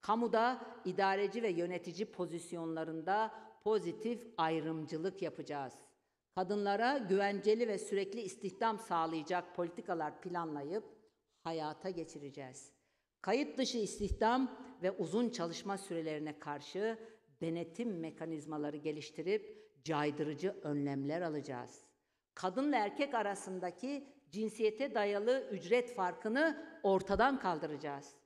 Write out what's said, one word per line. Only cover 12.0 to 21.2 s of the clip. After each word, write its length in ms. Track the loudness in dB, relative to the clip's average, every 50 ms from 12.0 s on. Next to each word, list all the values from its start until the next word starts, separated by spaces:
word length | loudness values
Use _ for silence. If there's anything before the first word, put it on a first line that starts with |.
| -6 -8 -8 -12 -12 -10 -10 -10 -12 -12 -12 -14 -18 -20 _ _ _ _ _ _ _ _ _ _
Kayıt 380 | 0 2 2 2 2 0 0 0
dışı 200 | 0 0 2 0
istihdam 800 | 0 -2 -2 -2 -2 -2 2 4 4 4 6 4 4 2 0 -6 -14 -16 -14 -2 -2
ve 80 | -2
uzun 400 | 0 0 -2 0 2 2 2 2
çalışma 480 | 2 0 -2 -2 -4 -6 -4 -4 -4 -4
sürelerine 600 | -4 -4 -4 -2 -2 -2 -2 -2 -4 -6 -6 -8
karşı 600 | -6 -6 -6 -6 -8 -6 -4 -2 0 0 -2 -4 -8 -18 -18 -20 _ _ _ _
denetim 600 | -2 -2 -2 -2 -4 -6 -4 -4 -2 -2 -2 -2
mekanizmaları 760 | -4 -6 -6 -6 -6 -4 -4 -6 -6 -6 -4 -2 -2 -2 -4
geliştirip 920 | -2 -4 -4 -4 -4 -6 -10 -8 -6 -2 0 0 0 0 -4 -16 -18 -20 -20 _ _ _
caydırıcı 680 | 0 2 2 2 2 2 2 0 -2 -2 -2 -2 -2 -4 -2 -4
önlemler 600 | -2 0 0 2 0 0 0 0 0 0 0